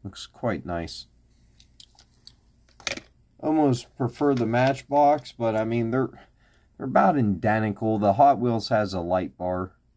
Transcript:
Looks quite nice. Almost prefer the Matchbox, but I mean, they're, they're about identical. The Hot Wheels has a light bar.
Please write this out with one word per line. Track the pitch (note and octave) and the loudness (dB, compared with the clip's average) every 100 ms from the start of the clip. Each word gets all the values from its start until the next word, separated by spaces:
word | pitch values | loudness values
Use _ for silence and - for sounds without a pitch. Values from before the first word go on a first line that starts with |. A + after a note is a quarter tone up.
Looks | G2+ - - | -16 -16 -20
quite | - A#2+ F#2+ - | -6 -4 -4 -6
nice. | F2 E2+ - - _ _ _ _ _ _ _ - _ _ _ - _ _ _ _ _ - - - _ _ _ | -8 -8 -12 -18 _ _ _ _ _ _ _ -20 _ _ _ -20 _ _ _ _ _ -10 -10 -14 _ _ _
Almost | D3+ D#3 D3 A#2+ - _ | -2 2 2 2 -4 _
prefer | B2 - D3 | -6 0 0
the | C3 A2 | 2 0
Matchbox, | A#2+ C3 C3 - C#3+ C#3+ D3 - | 2 0 0 -2 2 4 2 -2
but | - A2+ G#2+ | -4 -2 0
I | |
mean, | A2 A#2 A2+ | 0 -2 0
they're, | B2+ C3 - - _ _ _ _ _ | -2 -2 -6 -20 _ _ _ _ _
they're | C#3 | 0
about | - G3 D3+ | 2 4 4
identical. | A2 F2+ A2 A2 A2 G2 A2 A2 | 2 0 0 0 -2 -2 -2 0
The | G#2 | 0
Hot | G2 C#3+ G2+ | 4 4 4
Wheels | A#2+ A2+ G#2+ | 0 -2 -2
has | A2 G2+ | -2 -2
a | F2+ | -4
light | E2+ F#2 F2+ - | -2 -2 -2 -8
bar. | F2+ F2+ F#2 _ _ | -6 -4 -6 _ _